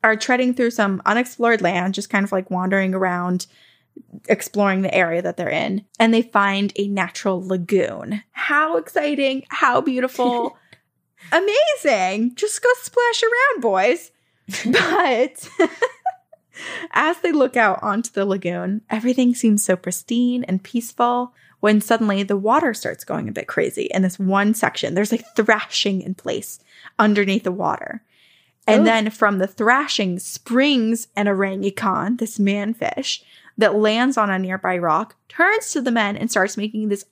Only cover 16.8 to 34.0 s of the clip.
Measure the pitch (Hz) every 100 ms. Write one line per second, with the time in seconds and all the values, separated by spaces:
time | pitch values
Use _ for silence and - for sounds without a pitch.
16.8 | 330 - 302 349 349 294 254 247 220 -
17.8 | 208 202 233 - 202 190 180 175 180 208
18.8 | _ 220 240 254 247 240 226 208 - 180
19.8 | - - - 233 247 247 240 185 - 240
20.8 | 233 - 240 247 247 _ _ _ 208 214
21.8 | - 226 214 196 196 202 208 277 320 -
22.8 | - - - - - - - - - -
23.8 | - - 185 180 185 196 208 220 - -
24.8 | - 175 208 226 - - 214 208 - -
25.8 | 202 190 - 185 - - - - _ -
26.8 | - - 214 208 196 196 190 185 170 151
27.8 | - 226 _ _ _ _ _ _ - 214
28.8 | 214 226 214 - 208 196 196 - 220 262
29.8 | 285 - 196 180 - - - 240 285 269
30.8 | 220 226 - - 208 190 196 190 196 196
31.8 | 208 185 190 240 226 - 196 202 208 226
32.8 | - - 269 - _ - - - 208 208
33.8 | 214 226